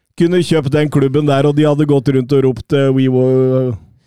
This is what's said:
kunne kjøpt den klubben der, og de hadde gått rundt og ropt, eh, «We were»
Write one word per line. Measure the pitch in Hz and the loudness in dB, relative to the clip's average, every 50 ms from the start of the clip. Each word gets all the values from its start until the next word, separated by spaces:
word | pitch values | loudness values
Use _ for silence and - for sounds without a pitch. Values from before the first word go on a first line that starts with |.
| _ _ _ - | _ _ _ -2
kunne | 170 170 180 180 | 0 0 0 0
kjøpt | 165 - 165 156 135 135 | 0 0 0 -2 0 0
den | 143 151 151 143 | 0 0 0 0
klubben | - 147 139 135 131 151 151 | 0 0 0 0 0 0 0
der, | 143 139 135 143 | 0 0 2 0
og | 147 143 | 0 2
de | 147 151 | 2 2
hadde | 151 143 147 156 | 2 2 0 0
gått | 147 143 139 117 143 | 0 0 0 0 0
rundt | 135 131 123 123 143 | -2 -2 0 0 0
og | 135 | 0
ropt, | 135 131 123 - - - 147 | 0 0 -2 -4 -6 -4 -2
eh, | 139 139 135 | 0 0 0
«We | 131 135 131 | 0 0 0
were» | 131 127 127 127 131 131 131 131 131 131 131 131 127 110 - - - _ _ _ | 0 0 0 0 2 2 0 0 0 0 -2 -2 -4 -6 -8 -14 -20 _ _ _